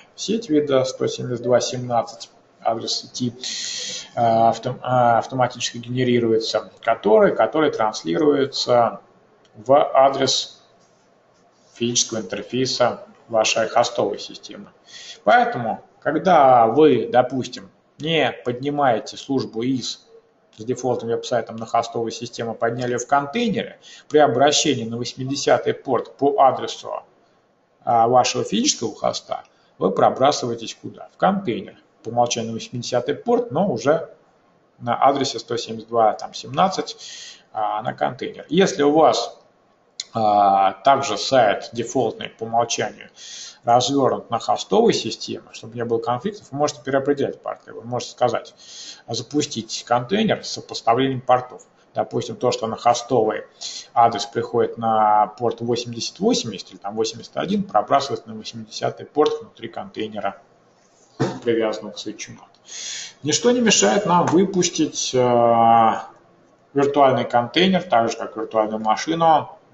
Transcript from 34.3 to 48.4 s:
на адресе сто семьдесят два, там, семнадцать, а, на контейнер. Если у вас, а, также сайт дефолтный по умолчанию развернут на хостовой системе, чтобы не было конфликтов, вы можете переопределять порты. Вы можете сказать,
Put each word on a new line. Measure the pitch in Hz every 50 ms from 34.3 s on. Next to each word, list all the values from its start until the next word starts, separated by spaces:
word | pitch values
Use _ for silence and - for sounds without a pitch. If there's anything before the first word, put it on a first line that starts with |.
| _ _ _ _ _ _ _ _ _ _
на | 120 120 117
адресе | - 123 131 139 139 135 - - 113
сто | - - 120 117
семьдесят | - - 113 113 110 -
два, | 117 117 113 107 104
там, | - - - -
семнадцать, | - - - 127 156 180 190 - - 147 - - - - - - - - - - - _ _
а, | _ - 107 104 104 107
на | 110 - -
контейнер. | - 143 143 131 - 104 - - - - -
Если | 143 175 196 - - - 147
у | 143
вас, | 147 160 156 131 110 113 - - - - _ _ _ _ _ _ _ _ _ _ _ _ - - _
а, | 117 110 104 104 104 101 98 98 98 98 95 98 - -
также | 139 135 127 - - - 101
сайт | - - 135 131 120 101 95 92 - - -
дефолтный | 117 113 - - 135 120 110 - - 117 110
по | - _ 113
умолчанию | 113 113 117 120 117 - - 117 107 104 - 104 98 _ - - - - - - - - _ _
развернут | 120 117 123 123 123 143 139 131 117 110 104 101 -
на | 117 113
хостовой | - - 110 - - - - 208 240 220 165
системе, | - - 113 107 - - - 113 - - - -
чтобы | - - 117 113
не | 120 117
было | 117 117 117
конфликтов, | - - 120 120 - 208 208 - - -
вы | 135 139
можете | 151 147 - - -
переопределять | 139 135 139 135 143 143 135 131 101 - -
порты. | _ - - - _ - 110
Вы | 110
можете | 110 117 123 120 113 -
сказать, | - - 123 120 113 95